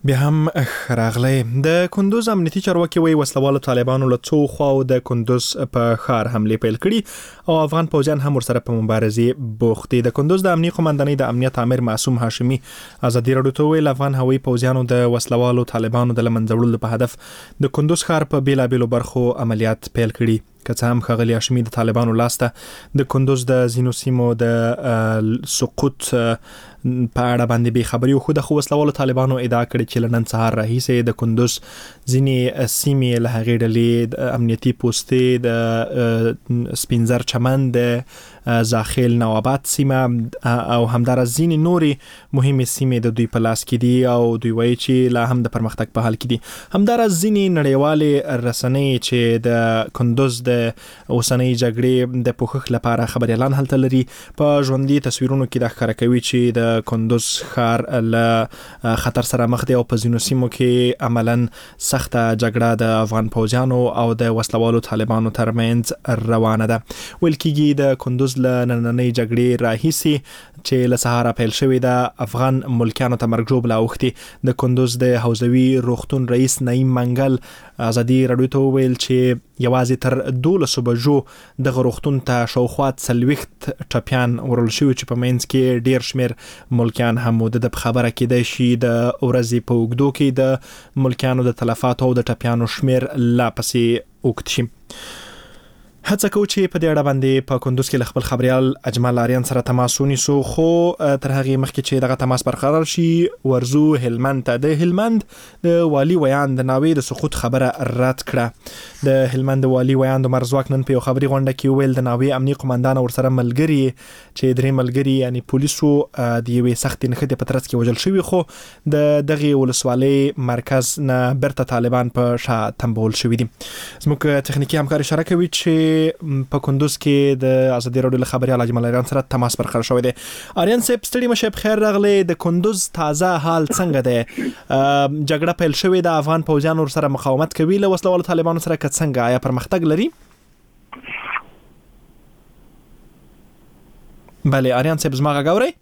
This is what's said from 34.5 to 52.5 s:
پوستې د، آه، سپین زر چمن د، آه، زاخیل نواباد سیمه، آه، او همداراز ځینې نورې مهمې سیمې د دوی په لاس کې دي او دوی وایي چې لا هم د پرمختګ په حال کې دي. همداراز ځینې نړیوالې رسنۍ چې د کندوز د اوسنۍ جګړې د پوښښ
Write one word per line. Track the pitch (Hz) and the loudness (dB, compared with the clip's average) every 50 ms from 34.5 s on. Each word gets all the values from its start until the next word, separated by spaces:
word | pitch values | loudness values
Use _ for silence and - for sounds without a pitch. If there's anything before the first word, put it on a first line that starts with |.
| 113 - - 127 120 - - | 0 0 0 -2 -2 0 -2
پوستې | 120 110 - - - 131 127 123 123 127 120 123 | -2 -2 -2 -4 0 0 2 4 2 2 2 0
د، | 120 117 113 113 113 113 113 117 - - 127 120 | 0 0 0 0 0 0 -2 -2 -2 -2 0 0
آه، | 117 113 113 113 113 113 - _ - 123 120 120 120 127 - - | 0 2 2 0 0 -2 -4 _ -4 -2 -2 -2 -4 -6 -8 -4
سپین | - 123 117 117 113 123 | -2 0 0 2 2 0
زر | 120 - - - | 0 -2 -4 -2
چمن | 123 120 127 131 135 135 131 120 | -2 0 2 2 2 0 2 0
د، | 123 120 120 120 120 127 - - - - - - - - | 0 0 0 0 -2 -4 -10 -18 -20 -20 -20 -20 -10 -4
آه، | 127 120 117 110 110 117 | 0 0 0 2 2 0
زاخیل | 98 92 - - 131 127 120 117 120 117 | -2 -2 -2 -2 0 2 2 2 2 2
نواباد | 113 110 110 107 127 135 135 - - - | 2 0 0 0 0 -2 -2 -2 -4 -2
سیمه، | - 143 135 131 131 131 123 120 117 113 123 - - - | 0 0 2 2 2 2 0 0 -2 -4 -6 -8 -4 -2
آه، | 123 120 120 - - 120 | 0 0 0 0 0 0
او | 120 120 113 123 | 2 2 2 2
همداراز | 120 120 120 127 127 127 120 120 | 0 2 2 2 2 0 0 0
ځینې | - 165 170 165 151 160 | 0 2 2 2 2 2
نورې | 170 180 175 160 147 135 - - - - - - _ - | 2 2 2 2 2 0 -2 -8 -20 -20 -20 -12 _ 0
مهمې | 135 127 139 139 131 123 - - | 2 2 2 2 2 0 -2 -2
سیمې | - 135 131 127 117 110 | -2 0 0 0 2 0
د | 120 113 | 0 0
دوی | 117 117 117 - | 0 -2 0 0
په | 120 113 | 0 0
لاس | 113 113 110 - | 0 -2 -2 -4
کې | - 131 117 123 | -4 -2 0 2
دي | 123 123 123 127 123 120 | 2 4 4 4 2 2
او | 120 120 117 113 | 2 2 2 0
دوی | 113 113 117 110 113 | 0 -2 -2 0 0
وایي | 117 120 123 | 0 0 0
چې | 120 - - 131 127 127 123 120 | 0 0 0 2 2 4 2 2
لا | 120 117 123 131 | 0 0 0 0
هم | 123 117 113 | 0 -2 -2
د | - | -2
پرمختګ | 117 113 110 - - 113 - _ 113 | -2 -4 -4 -4 -4 -6 -4 _ -2
په | 113 | 0
حال | 117 - - | 0 -2 -2
کې | - | -2
دي. | 123 123 113 - - - - - - - | -4 -4 -4 -4 -12 -18 -18 -14 -4 0
همداراز | 190 202 214 233 233 226 214 185 165 185 | 2 2 4 4 2 2 2 2 0 0
ځینې | 220 214 202 196 190 180 | 0 2 2 2 2 2
نړیوالې | 160 143 139 135 135 143 151 156 151 156 147 143 139 - 151 135 120 120 | 2 2 2 2 2 2 2 2 2 2 2 2 0 0 -2 -4 -2 -2
رسنۍ | 123 113 - - 123 131 139 143 139 131 117 - - | -4 -4 -2 -2 -2 0 0 0 0 0 -2 -2 0
چې | 127 123 120 117 117 117 117 123 | 0 2 2 2 2 2 2 0
د | 117 117 113 113 113 110 110 - _ - | 0 2 2 2 0 0 -2 -4 _ -2
کندوز | 123 120 117 123 139 131 120 120 | 0 0 2 2 2 0 0 -2
د | 123 123 | -2 0
اوسنۍ | 123 120 117 113 - - - - - - - - - 120 117 - 131 123 127 127 127 117 | 0 0 0 -2 -4 -8 -18 -20 -20 -20 -6 -2 -2 -2 0 0 0 2 2 0 0 2
جګړې | 123 120 110 117 123 127 127 127 123 123 127 127 117 | 0 0 0 0 2 2 2 2 0 0 -2 -2 -2
د | 123 120 - | -2 -2 -2
پوښښ | 127 117 | -4 -4